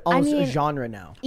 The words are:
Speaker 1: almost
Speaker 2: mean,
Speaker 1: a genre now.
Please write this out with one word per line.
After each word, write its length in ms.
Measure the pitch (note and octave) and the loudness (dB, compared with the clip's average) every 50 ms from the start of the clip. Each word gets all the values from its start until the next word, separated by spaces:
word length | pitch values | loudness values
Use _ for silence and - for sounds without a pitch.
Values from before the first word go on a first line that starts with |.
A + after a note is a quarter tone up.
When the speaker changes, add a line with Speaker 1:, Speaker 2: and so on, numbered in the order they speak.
| - | 2
Speaker 1:
almost 260 | E3+ F3 - - D4 | 2 4 4 4 2
Speaker 2:
mean, 120 | D4 D4 C#4 | 2 0 0
Speaker 1:
a 20 | |
genre 420 | C4 C#3+ D3+ C#3+ D3+ D3 C#3 B2 | 0 0 0 0 0 -2 -4 -6
now. 280 | A#2 A2 G2+ F2+ D#2 - - - | -8 -8 -12 -16 -18 -12 -4 2